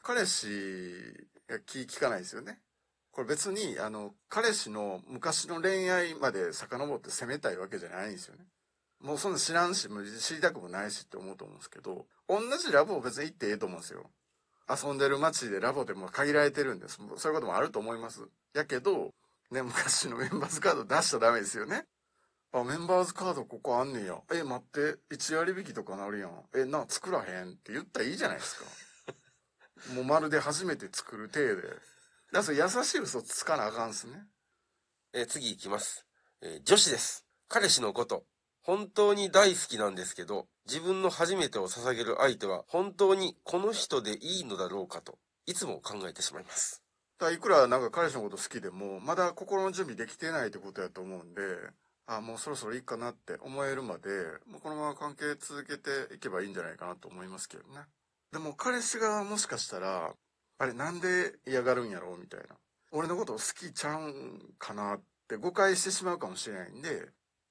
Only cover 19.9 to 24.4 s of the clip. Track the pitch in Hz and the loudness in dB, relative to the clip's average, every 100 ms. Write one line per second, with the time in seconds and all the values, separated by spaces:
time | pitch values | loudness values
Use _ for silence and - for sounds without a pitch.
19.9 | - 160 120 131 202 139 156 190 151 104 | 2 0 -2 -2 -2 -2 2 2 2 4
20.9 | 151 - 117 113 117 101 110 107 - - | 4 4 6 6 6 2 -4 -4 -4 -6
21.9 | _ _ _ _ _ _ 127 123 151 175 | _ _ _ _ _ _ -2 0 -2 4
22.9 | 185 180 - 185 143 110 120 143 120 135 | 4 4 0 -2 -2 -6 -4 2 2 2
23.9 | 123 98 80 - 170 | -2 -4 -6 -4 -2